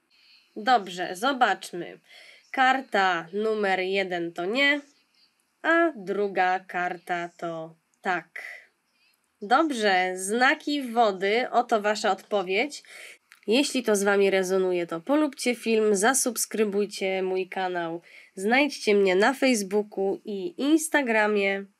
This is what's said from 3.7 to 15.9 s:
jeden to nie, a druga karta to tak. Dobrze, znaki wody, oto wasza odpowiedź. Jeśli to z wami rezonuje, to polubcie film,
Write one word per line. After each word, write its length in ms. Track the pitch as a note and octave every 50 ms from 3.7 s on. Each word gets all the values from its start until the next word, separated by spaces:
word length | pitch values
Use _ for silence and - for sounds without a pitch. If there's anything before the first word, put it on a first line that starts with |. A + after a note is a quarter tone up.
| F#3 F3+
jeden 540 | F#3 F#3 F#3+ G3 F#3+ F#3 F3+ F3 E3+ E3+ E3
to 120 | - E3+
nie, 360 | F#3 A3 C4 C#4+ C#4+ D4 D4 C#4+ - _ _ _ _ _ _ _ _ _ _ _ _ _ _
a 300 | - D#4 E4 E4+ E4+ E4 C#4+
druga 640 | A3+ F#3 F#3 G3 G3 G#3 G3+ F#3+ F#3+ F#3 F#3 F#3 F#3+
karta 720 | F#3 - - F3+ F3 F3+ F3+ F3 - - F3+ F3 E3+ E3+ -
to 380 | - - E3+ E3 E3 D#3+ E3 D#3+ _ _ _ _ _
tak. 420 | - G#3 F3+ E3+ D#3+ - _ - - - - - - _ _ _ _ _ _ _ _ _ _ _ _ _ _ _
Dobrze, 680 | G#3 G3 A#3+ D4 E4+ D#4 C#4 A3+ G#3+ G#3 F#3+ F3+ F#3 F#3 F#3
znaki 680 | F#3 F#3+ G3 G#3+ A#3+ B3+ C4+ D#4 D4+ - D4 D4 D4 C4+ A#3+
wody, 580 | A3 A#3 A#3 G#3+ G3 F#3 F#3+ G3 G#3+ A#3+ C4 -
oto 320 | - A#3 A#3+ A#3 A#3+ G#3+
wasza 300 | G3+ G#3 G#3+ G#3 - G#3+
odpowiedź. 720 | F#3+ G3 - _ G#3+ G3+ F#3 F3+ F#3 G3+ C4 D4 - - - - - - - - - - _ _ - _ _
Jeśli 360 | - G#3+ C4 D4 - - C4 -
to 120 | - G#3+
z 80 | G3 G3
wami 260 | G3+ G3+ G3+ G3 G3
rezonuje, 580 | F#3+ F#3+ F#3 F3+ F#3+ F#3+ F#3+ F#3 F3+ F3 F3
to 140 | E3+ E3 E3
polubcie 540 | E3 - C#4 D4+ D4+ D4 C4 - - B3 A#3+
film, 400 | A#3 - A3 A3+ A3 G#3+ G#3+